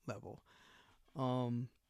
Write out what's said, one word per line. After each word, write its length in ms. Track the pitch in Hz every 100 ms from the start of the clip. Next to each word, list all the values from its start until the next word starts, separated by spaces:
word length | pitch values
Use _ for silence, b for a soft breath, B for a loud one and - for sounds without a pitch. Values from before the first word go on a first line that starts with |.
| -
level. 360 | 104 87 - b b b b b b - -
Um, 520 | 127 127 123 120 127 -